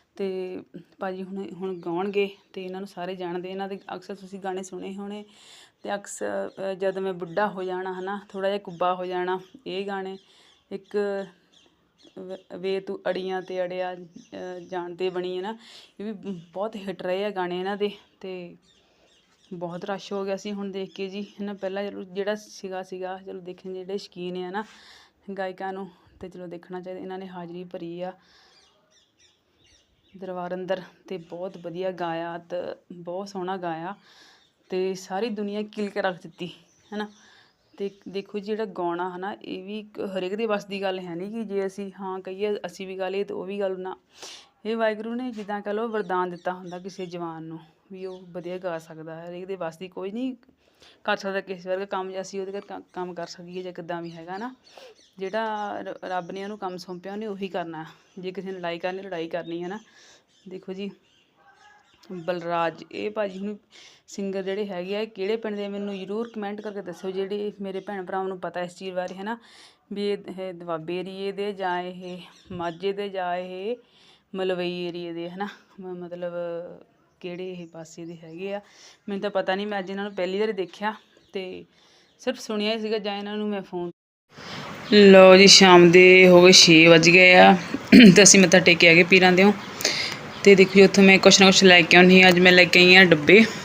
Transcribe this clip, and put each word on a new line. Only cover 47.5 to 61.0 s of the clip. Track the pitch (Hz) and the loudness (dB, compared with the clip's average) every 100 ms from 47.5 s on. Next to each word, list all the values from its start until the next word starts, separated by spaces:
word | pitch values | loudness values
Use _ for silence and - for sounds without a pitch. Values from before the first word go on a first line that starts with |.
| 160 - _ _ | -16 -20 _ _
ਵੀ | 190 185 | -16 -16
ਉਹ | 185 185 | -16 -18
ਵਧੀਆ | 175 170 180 | -14 -12 -10
ਗਾ | 185 165 | -10 -10
ਸਕਦਾ | 165 160 160 | -12 -18 -18
ਹੈ। | 160 170 | -16 -16
ਹਰੇਕ | 180 185 | -14 -12
ਦੇ | 190 | -10
ਵੱਸ | 175 170 | -10 -10
ਦੀ | 185 | -16
ਕੋਈ | 185 185 | -12 -12
ਨਹੀਂ | 214 262 254 _ _ _ _ _ _ | -8 -10 -10 _ _ _ _ _ _
ਕਰ | - 202 | -6 -6
ਸਕਦਾ | 202 196 | -6 -8
ਕਿਸੇ | 190 190 180 | -8 -12 -8
ਵਰਗਾ | 185 | -8
ਕੰਮ, | 196 196 185 | -6 -8 -8
ਜਾਂ | 190 | -12
ਅਸੀਂ | 190 196 | -12 -12
ਉਹਦੇ | 190 | -12
ਘਰ | 196 | -12
ਕ-, | 202 190 - | -14 -18 -14
ਕੰਮ | - 180 | -12 -10
ਕਰ | 175 170 | -10 -14
ਸਕੀਏ | - 175 180 | -16 -16 -14
ਜਾਂ | 185 | -14
ਕਿੱਦਾਂ | 180 170 170 | -12 -12 -10
ਵੀ | 170 | -12
ਹੈਗਾ | 165 165 190 | -16 -14 -12
ਨਾ। | 240 254 _ - 508 440 _ - | -12 -16 _ -20 -20 _ _ -14
ਜਿਹੜਾ | 190 214 220 214 208 202 | -10 -8 -6 -8 -10 -10
ਰ-, | 190 - | -12 -14
ਰੱਬ | 180 180 175 | -10 -8 -8
ਨੇ | 190 | -10
ਉਹਨੂੰ | 196 214 | -12 -12
ਕੰਮ | 190 180 | -12 -12
ਸੌਂਪਿਆ | 180 180 185 | -14 -16 -14
ਉਹਨੇ | 202 220 | -12 -12
ਉਹੀ | 196 196 | -10 -10
ਕਰਨਾ। | 185 165 160 160 _ _ - | -8 -10 -12 -16 _ _ -16
ਜੇ | 185 | -14
ਕਿਸੇ | 190 190 | -12 -12
ਨੇ | 190 | -10
ਲੜਾਈ | 175 170 | -10 -8
ਕਰਨੀ, | 180 190 | -8 -10
ਲੜਾਈ | 196 175 165 | -10 -10 -8
ਕਰਨੀ | 175 165 170 | -10 -10 -10
ਹੈ | 175 | -10
ਨਾ। | 208 - _ _ _ _ _ 190 | -12 -16 _ _ _ _ _ -20
ਦੇਖੋ | 185 - | -18 -14
ਜੀ | 185 202 190 | -12 -12 -14